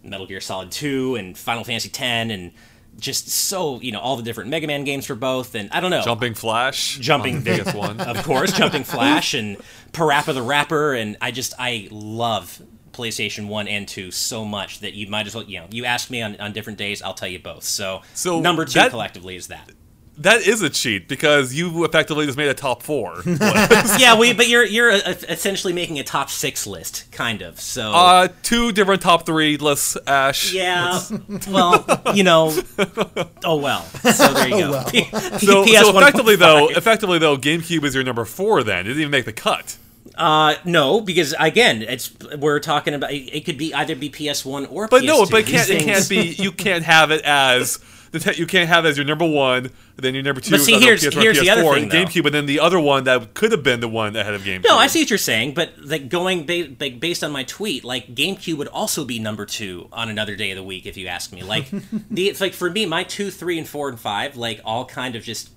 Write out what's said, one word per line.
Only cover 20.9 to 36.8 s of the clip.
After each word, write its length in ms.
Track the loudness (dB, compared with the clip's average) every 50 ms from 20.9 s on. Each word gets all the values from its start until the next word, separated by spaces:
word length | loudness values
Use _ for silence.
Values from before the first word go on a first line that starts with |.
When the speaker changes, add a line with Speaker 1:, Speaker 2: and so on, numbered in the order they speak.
| -2 -2 -4
Speaker 2:
because 480 | -8 -8 0 2 4 4 4 2 0 -4
you 280 | -6 -6 -4 -2 -2 -2
effectively 420 | 2 2 0 0 0 -2 -2 -2
just 100 | -2 -2
made 100 | -2 -2
a 60 | -2 -2
top 300 | -2 -2 -4 -4 -4 -4
four 320 | -4 -4 -4 -4 -6 -8
Speaker 3:
<laughs> 100 | -8 -4
Speaker 2:
list. 760 | -4 0 2 2 2 4 4 6 6 6 6 6 4 4 6
Speaker 1:
Yeah, 160 | 8 8 8 8
we, 120 | 6 4 6
but 140 | 4 4
you're, 160 | 4 6 4 4
you're, 280 | 4 2 2 4 4
uh, 240 | 4 4 2 -2 -6 -6 -6
essentially 460 | -8 -8 -4 -4 -4 -4 -2 -4 -4 -4
making 240 | -4 -6 -6 -6
a 60 | -8 -8
top 260 | -4 -4 -4 -4 -4
six 380 | -6 -6 -6 -6 -6 -6 -10
list, 440 | -8 -10 -10 -12 -12 -12 -14 -16 _
kind 300 | -8 -6 -4 -4 -4 -6
of, 180 | -10 -14 -14 -14
so 320 | -12 -10 -8 -6 -4 2
Speaker 2:
Uh, 360 | 4 6 8 8 8 8 6 2 -2 -8 -4
two 280 | 0 0 0 0 0
different 300 | 2 2 4 4 2 2
top 240 | 4 4 2 4 2
three 320 | 0 0 2 2 2 0
lists, 400 | 0 0 0 0 0 -2 -4 -6 -6 -2
Ash. 480 | 0 2 2 2 2 0 0 -4 -2 -2
Speaker 1:
Yeah, 460 | -2 -2 -2 -2 -2 -2 -2 -2 -4 -4 -6 -10 -10 -10
Speaker 2:
Let's 200 | -10 -12 -12 -8
Speaker 1:
well, 360 | -2 2 2 4 4 2 0 0 -2 -2 -2 0 0 2
you 100 | 4 4
know, 320 | 6 6 6 4 4 0 -4 -6 -6 -4
Speaker 2:
<laughs> 680 | -4 -4 -4 -2 -6 -6 -4 -4 -8 -8 -8 _ -8 -2
Speaker 1:
oh 140 | -2 -2
well. 240 | 0 0 -2 -2 -4
So 520 | -6 -10 -14 0 2 2 4 6 4 4 4
there 160 | 2 0 2
you 60 | 2
Speaker 3:
Oh 40 | 0
Speaker 1:
go. 120 | 0 0
Speaker 3:
well. 140 | -2 -4 -4
Speaker 1:
P-, 180 | 0 0 0 0 0
Speaker 2:
So, 260 | -6 -6 -6 -6 -4 0
so 240 | 4 6 6 8 8
Speaker 1:
P 100 | 8 8
S 100 | 10 10 8
one 40 | 10 10 8
Speaker 2:
effectively, 320 | 8 8 6 6 6 6
though, 320 | 8 10 10 10 10 8
Speaker 1:
five. 100 | 6 4
Speaker 2:
effectively, 400 | 2